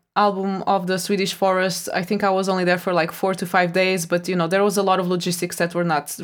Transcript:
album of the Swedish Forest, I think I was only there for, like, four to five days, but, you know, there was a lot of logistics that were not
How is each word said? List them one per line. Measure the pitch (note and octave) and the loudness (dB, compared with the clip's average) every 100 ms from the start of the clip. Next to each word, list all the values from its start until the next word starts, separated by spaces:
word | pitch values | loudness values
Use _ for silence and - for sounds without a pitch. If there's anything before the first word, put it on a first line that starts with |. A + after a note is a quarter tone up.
| _ - | _ 0
album | G#3 F#3+ G3 F#3+ - | 2 2 -2 -2 0
of | G3 F3+ | 0 0
the | F#3 | -2
Swedish | F3+ G3+ F#3+ | 0 0 -2
Forest, | - F#3+ F#3 F#3 F3+ - | 0 0 2 0 -2 -4
I | F#3 | -4
think | F3+ G3+ | -2 0
I | G3+ | 2
was | F#3+ F#3+ | 2 0
only | F#3 | 0
there | F3+ F3+ | 2 0
for, | F#3+ | 0
like, | F3 E3 | 0 0
four | - F#3+ F#3 | 0 -2 -2
to | F3+ | 0
five | F#3+ F3+ | 2 2
days, | F3+ F#3 F#3 E3 | 2 2 0 0
but, | F3 F3 | -2 0
you | F3+ | -2
know, | E3 | 2
there | F#3+ | 2
was | G#3 G3 | 2 2
a | |
lot | F#3+ F#3 | 2 2
of | F3+ | 2
logistics | F3+ F3 F3 F3 - | -2 -2 -4 -6 -2
that | E3+ F3 | -2 0
were | |
not | E3+ D3+ D3 - | 0 0 -2 -12